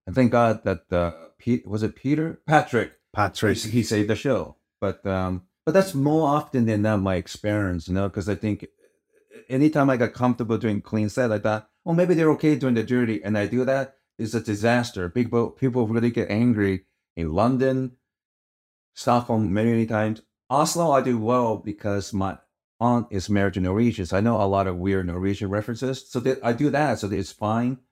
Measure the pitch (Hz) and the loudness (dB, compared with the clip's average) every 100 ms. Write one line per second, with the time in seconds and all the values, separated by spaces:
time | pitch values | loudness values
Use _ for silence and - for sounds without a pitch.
0 | - 92 123 120 117 107 - 92 - 87 | -6 2 2 4 2 2 -2 -4 -2 0
1 | 87 82 - _ - 120 - 104 107 - | 0 -4 -20 _ -2 -2 -2 -4 -4 -4
2 | 135 151 160 - - 151 - 120 95 _ | -2 -2 -2 -6 0 2 2 -2 -2 _
3 | _ - 101 - 107 92 107 117 110 107 | _ -2 -2 0 0 0 0 -2 0 0
4 | 104 107 143 110 80 - _ - 101 92 | 0 0 0 -2 -4 -14 _ -6 -6 -4
5 | 101 95 92 92 - _ - 175 190 139 | -4 -2 -2 -6 -10 _ 0 2 2 0
6 | 139 156 151 147 151 131 113 104 107 107 | 2 2 2 0 -2 0 0 2 2 0
7 | 95 92 85 - 104 104 98 87 82 92 | 0 -2 -4 -8 -4 -2 -2 -4 -2 -2
8 | 98 104 98 101 110 98 - _ _ _ | -2 -4 -4 -4 -2 -4 -8 _ _ _
9 | _ _ _ - - 131 151 156 139 127 | _ _ _ -20 -4 2 2 4 2 2
10 | 117 - 123 120 113 113 113 104 - 110 | 0 0 0 0 0 -2 0 -4 -2 -2
11 | 107 - 123 107 107 107 - _ - 165 | -2 0 0 0 -2 -2 -6 _ -2 2
12 | 180 165 160 147 156 143 131 117 107 123 | 4 4 4 4 2 2 2 0 0 0
13 | 120 104 101 107 104 120 127 135 135 _ | 0 -2 -2 -2 0 0 0 0 -2 _
14 | _ - 113 117 110 104 113 120 117 101 | _ -10 -4 -4 -4 0 2 2 0 -4
15 | 90 123 113 117 113 - 131 123 110 113 | -4 -2 0 0 -2 -2 -2 0 0 2
16 | 117 117 95 104 120 107 98 95 _ _ | 0 0 -2 2 2 2 2 0 _ _
17 | _ - 82 82 117 131 131 131 131 123 | _ -8 -4 2 2 2 0 0 -4 -8
18 | _ _ _ _ _ _ _ _ _ - | _ _ _ _ _ _ _ _ _ -6
19 | - 120 120 113 104 98 117 117 113 110 | 2 2 2 0 0 2 2 2 0 0
20 | 107 110 _ _ - 135 165 170 165 139 | -2 -4 _ _ -2 0 0 0 2 2
21 | 127 120 107 123 117 107 107 104 104 101 | 2 0 2 2 2 -2 -6 -6 -4 -4
22 | 98 98 95 - _ _ _ - 120 120 | -2 -4 -4 -6 _ _ _ -2 0 0
23 | 110 101 87 101 98 92 90 101 117 104 | 0 -6 0 2 2 0 -2 2 0 0
24 | 87 95 113 110 101 98 95 90 92 95 | -2 0 2 2 2 2 0 -2 -2 0
25 | 90 85 95 101 101 101 107 117 131 131 | -2 -2 -2 -2 -2 -4 -4 -6 -4 -6
26 | - 123 127 131 117 120 143 135 151 113 | -6 -4 -2 0 0 0 2 2 0 0
27 | 101 95 92 - 107 113 123 131 _ | -2 -4 -6 -6 -2 0 -2 -4 _